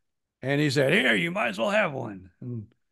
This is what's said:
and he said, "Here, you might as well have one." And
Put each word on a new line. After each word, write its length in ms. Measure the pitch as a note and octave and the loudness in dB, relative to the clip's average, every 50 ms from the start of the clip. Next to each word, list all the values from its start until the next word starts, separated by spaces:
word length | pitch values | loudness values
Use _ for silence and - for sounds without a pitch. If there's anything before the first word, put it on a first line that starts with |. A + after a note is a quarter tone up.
| _ _ _ _ _ _ _ _ | _ _ _ _ _ _ _ _
and 180 | - C3 C#3+ C#3+ | -4 -2 0 2
he 120 | D3+ D3 | 2 2
said, 200 | A#2+ D3 C3 C3+ | 2 2 4 4
"Here, 240 | E3 G#3+ B3+ - A3+ | 4 4 4 2 2
you 160 | F#3+ E3+ E3+ | 2 0 -2
might 180 | F3+ G#3 A#3 A#3+ | -2 -2 -4 -4
as 100 | G3 G3+ | -2 -2
well 100 | A3+ G#3 | 0 0
have 240 | G3 G#3+ G3+ E3+ C3+ | 2 2 0 0 -2
one." 380 | B2+ A#2+ A2 G2+ F#2 F2+ F#2 _ _ | -6 -8 -8 -10 -12 -16 -20 _ _
And 240 | C3 B2 A#2+ A2+ G#2+ - _ _ _ _ | -12 -10 -10 -10 -10 -12 _ _ _ _